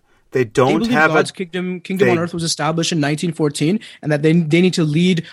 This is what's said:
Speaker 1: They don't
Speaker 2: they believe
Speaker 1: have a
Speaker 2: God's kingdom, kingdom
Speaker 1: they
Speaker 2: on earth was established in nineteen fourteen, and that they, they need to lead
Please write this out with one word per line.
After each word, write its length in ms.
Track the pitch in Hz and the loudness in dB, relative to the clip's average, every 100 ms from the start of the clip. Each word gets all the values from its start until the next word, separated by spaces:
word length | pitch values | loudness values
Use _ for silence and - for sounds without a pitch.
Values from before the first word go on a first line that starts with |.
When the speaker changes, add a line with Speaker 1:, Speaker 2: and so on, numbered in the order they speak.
| _ _ _ | _ _ _
Speaker 1:
They 100 | 135 | -2
don't 220 | 117 - 131 | 0 2 2
Speaker 2:
they 120 | - | 2
believe 120 | 117 | 0
Speaker 1:
have 220 | 151 156 | 2 2
a 20 | |
Speaker 2:
God's 160 | 156 139 | 2 -2
kingdom, 500 | - 180 180 180 180 | -6 -10 -6 -6 -8
kingdom 280 | - 190 127 | -8 0 2
Speaker 1:
they 40 | |
Speaker 2:
on 60 | 120 | 2
earth 160 | 170 | -2
was 80 | 175 | -6
established 480 | 165 - 151 165 165 | -6 -4 -2 -2 -2
in 80 | 165 | -2
nineteen 320 | 143 147 175 | -2 -2 -4
fourteen, 460 | - 151 - 151 214 - - | -2 -2 0 -2 -2 -6 -12
and 80 | 147 | -4
that 120 | 147 | 0
they, 100 | 156 | 4
they 280 | 170 160 165 | 2 2 2
need 140 | 185 | 2
to 80 | 170 | 2
lead 420 | 156 151 180 170 - | 0 2 2 0 -4